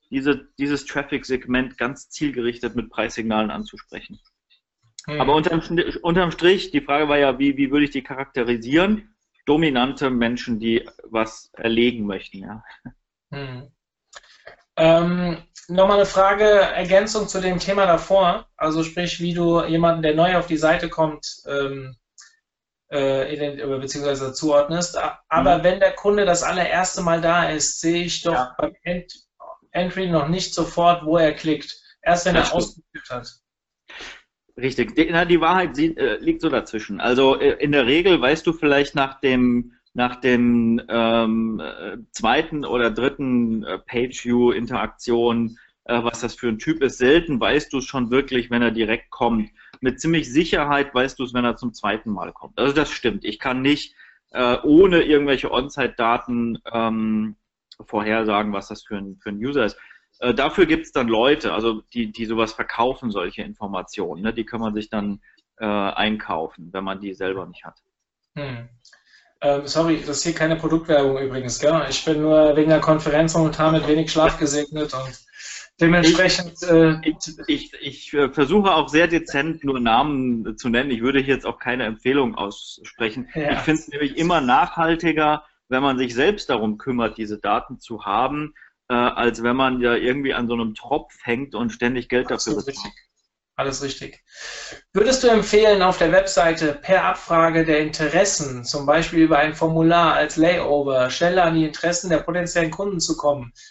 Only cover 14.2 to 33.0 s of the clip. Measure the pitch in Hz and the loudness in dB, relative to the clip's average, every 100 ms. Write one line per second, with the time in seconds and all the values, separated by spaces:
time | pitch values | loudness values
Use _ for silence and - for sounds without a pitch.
14.2 | - _ - - _ - 160 165 175 180 | -20 _ -20 -20 _ 2 4 4 4 0
15.2 | 175 160 - - - 180 190 202 196 190 | -2 -6 -12 -20 -4 4 4 6 4 4
16.2 | 190 202 214 208 - 180 180 190 214 220 | 2 4 6 6 4 0 2 2 4 -2
17.2 | 196 190 185 180 190 202 190 165 - 196 | -4 -2 -2 -2 0 2 4 4 4 4
18.2 | 180 208 - - 156 156 160 175 175 - | 4 2 -6 -6 -2 -2 -2 -4 -6 -4
19.2 | 175 175 170 170 - 165 170 165 156 151 | -4 0 2 2 2 2 2 2 2 2
20.2 | 180 180 165 160 156 175 165 - 156 151 | 2 2 0 0 2 2 -2 -2 -2 -2
21.2 | - - - 143 139 135 131 127 _ - | -14 -14 -8 -4 -4 -6 -14 -18 _ -20
22.2 | - _ _ _ _ _ _ 143 135 135 | -20 _ _ _ _ _ _ -2 0 0
23.2 | 135 147 147 139 143 135 135 147 143 135 | -2 -4 -6 -6 -6 -6 -6 -6 -4 -4
24.2 | 135 - 156 143 - 170 175 - - - | -6 -4 2 2 2 -2 -4 -4 -6 -8
25.2 | _ 160 175 170 175 185 190 - 202 208 | _ 2 4 4 4 4 2 2 0 2
26.2 | 190 175 - 180 170 165 185 - 175 165 | 2 2 0 -2 0 0 -2 -2 0 0
27.2 | 165 170 160 156 147 - 165 170 175 - | 2 2 0 -2 -4 -2 -2 0 -2 -4
28.2 | 170 165 127 - - - 175 180 - - | -2 -2 -2 -4 -6 -6 -8 -8 -8 -18
29.2 | _ _ - - _ 175 180 190 185 160 | _ _ -20 -20 _ -4 -4 -2 0 0
30.2 | 143 185 175 - 160 - 170 175 156 165 | 0 -2 -4 -4 -4 2 4 4 2 2
31.2 | 156 151 160 147 - - _ _ 165 170 | 2 2 -2 -2 -4 -18 _ _ 0 0
32.2 | 185 170 - 170 - - _ - | 2 2 2 0 -4 -8 _ -20